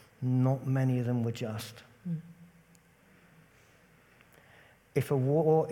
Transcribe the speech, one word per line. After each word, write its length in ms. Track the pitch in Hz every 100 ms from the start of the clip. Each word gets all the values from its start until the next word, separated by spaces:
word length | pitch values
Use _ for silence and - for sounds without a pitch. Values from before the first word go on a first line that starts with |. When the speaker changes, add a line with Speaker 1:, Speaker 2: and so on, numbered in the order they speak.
| - _
Speaker 1:
not 420 | 127 127 127 135
many 360 | 135 135 131 127
of 60 | 120
them 180 | 123
were 80 | 117
just. 500 | 113 113 107 - - - - 175
Speaker 2:
Mm. 100 | 160 - - - - _ - _ _ _ - - - - _ - _ _ _ _ _ - - - - - _ _
Speaker 1:
If 160 | 143 -
a 60 | 139
war 500 | 131 151 156 160 156